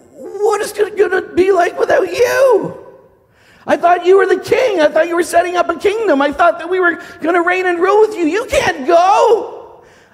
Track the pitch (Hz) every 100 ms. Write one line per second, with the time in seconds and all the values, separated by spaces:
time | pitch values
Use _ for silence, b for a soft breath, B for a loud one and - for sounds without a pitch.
0 | - - - 415 415 403 - - 392 392
1 | 381 370 - - 381 370 349 - - 587
2 | 349 349 494 508 539 440 - - - -
3 | _ _ _ b b b b 294 339 359
4 | 349 392 381 381 - 453 508 381 294 311
5 | 339 339 349 339 359 349 339 330 403 427
6 | 427 277 285 285 349 330 330 370 349 330
7 | B B 311 349 339 370 370 349 359 415
8 | 427 339 320 381 494 554 480 339 262 339
9 | 370 440 480 440 - - - - b b
10 | b